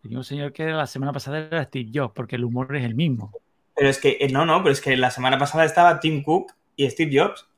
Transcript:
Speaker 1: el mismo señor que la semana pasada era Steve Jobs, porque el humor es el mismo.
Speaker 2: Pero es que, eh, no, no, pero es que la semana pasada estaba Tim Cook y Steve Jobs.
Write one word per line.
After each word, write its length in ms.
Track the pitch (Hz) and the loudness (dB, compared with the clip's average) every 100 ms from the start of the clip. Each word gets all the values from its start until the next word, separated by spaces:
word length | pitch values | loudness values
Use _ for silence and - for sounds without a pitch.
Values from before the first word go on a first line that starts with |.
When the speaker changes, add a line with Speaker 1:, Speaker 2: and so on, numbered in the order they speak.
Speaker 1:
el 60 | 107 | -10
mismo 140 | 120 | -12
señor 300 | 127 143 143 | -10 -8 -8
que 100 | 143 | -6
la 220 | 160 156 139 | -4 -4 -4
semana 260 | 139 139 | -6 -6
pasada 260 | 139 139 156 156 | -6 -8 -8 -4
era 140 | 165 | -6
Steve 260 | 135 135 113 | -4 -8 -6
Jobs, 200 | 143 123 | -4 -4
porque 220 | - 117 123 | -6 -8 -4
el 80 | |
humor 300 | 120 120 131 | -4 -4 -4
es 80 | 143 | -4
el 120 | 120 | -4
mismo. 360 | 113 165 120 98 - _ _ _ - | 0 0 -2 -8 -16 _ _ _ 2
Speaker 2:
Pero 140 | 139 | 2
es 80 | 135 | 4
que, 180 | 143 - | 2 2
eh, 80 | 139 | 0
no, 140 | 135 165 | 2 2
no, 160 | 170 | 4
pero 100 | 185 | 2
es 80 | 135 | 0
que 160 | 135 131 | 0 2
la 140 | 127 | 2
semana 280 | 123 127 131 | 0 0 0
pasada 280 | 139 - 156 | 0 2 2
estaba 340 | 175 175 160 | 6 6 4
Tim 220 | 156 151 | 0 -2
Cook 320 | 139 175 - _ _ - | 0 0 -2 _ _ -2
y 120 | 135 | -2
Steve 220 | - 156 | 0 2
Jobs. 320 | 135 202 - _ | 2 2 -2 _